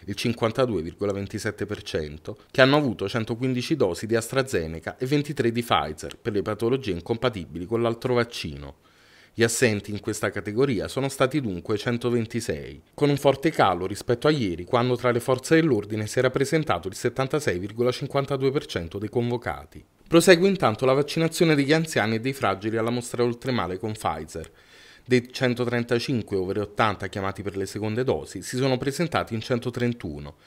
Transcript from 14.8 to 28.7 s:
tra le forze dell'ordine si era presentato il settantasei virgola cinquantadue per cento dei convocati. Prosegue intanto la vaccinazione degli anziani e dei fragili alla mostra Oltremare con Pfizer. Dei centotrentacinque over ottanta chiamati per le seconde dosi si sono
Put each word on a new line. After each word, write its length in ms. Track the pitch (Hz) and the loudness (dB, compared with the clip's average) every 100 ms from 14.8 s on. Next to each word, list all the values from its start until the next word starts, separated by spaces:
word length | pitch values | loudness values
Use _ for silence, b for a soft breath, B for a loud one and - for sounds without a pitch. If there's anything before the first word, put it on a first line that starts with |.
| 123 123 | 2 2
tra 160 | 123 | 2
le 80 | 120 | 2
forze 340 | - 123 - | 2 0 4
dell'ordine 520 | 160 160 107 101 107 107 | 4 6 2 0 -4 -2
si 120 | - | 2
era 100 | 127 | 2
presentato 600 | 131 131 165 147 90 92 | 2 2 2 2 -2 -2
il 60 | |
settantasei 640 | - 120 123 135 156 120 90 | -2 -2 0 0 0 0 -2
virgola 320 | 101 110 120 | -4 0 0
cinquantadue 600 | 123 139 139 131 139 135 | 0 -2 -2 -2 0 0
per 160 | 139 - | 0 -4
cento 320 | 98 82 98 | -6 -6 -6
dei 100 | 107 | -4
convocati. 720 | 123 120 120 98 69 73 76 - _ - | -2 0 -2 -4 -8 -12 -20 -20 _ 4
Prosegue 400 | 170 180 170 196 | 8 10 10 8
intanto 380 | 185 123 107 | 4 2 2
la 80 | 131 | 2
vaccinazione 600 | 135 147 160 160 - 165 | 2 2 0 0 4 4
degli 180 | 147 139 | 4 4
anziani 440 | 156 160 131 107 113 | 2 2 0 2 0
e 40 | |
dei 140 | 127 | -2
fragili 420 | 135 107 95 110 113 | 0 0 0 -2 0
alla 140 | 113 | 0
mostra 320 | 123 117 120 | -2 -4 0
Oltremare 560 | 120 120 131 120 90 95 | 0 0 -2 -2 -2 -4
con 140 | 110 | -6
Pfizer. 580 | 107 92 78 80 82 80 B B B B B | -4 -4 -4 -8 -10 -12 B B B B B
Dei 300 | - 123 120 | 0 0 2
centotrentacinque 1040 | - 127 120 123 120 120 120 - 123 98 98 | -2 0 0 0 -2 0 0 0 -2 0 -2
over 240 | 92 101 | -2 -2
ottanta 480 | 101 - 110 98 98 | -4 2 2 0 -6
chiamati 340 | 104 98 98 | -4 -4 -4
per 140 | 98 95 | -6 -6
le 100 | 95 | -6
seconde 380 | 107 107 107 | -4 -4 -2
dosi 380 | 131 76 76 98 | 0 -2 -4 -10
si 140 | - 123 | -6 -2
sono 200 | 135 | 0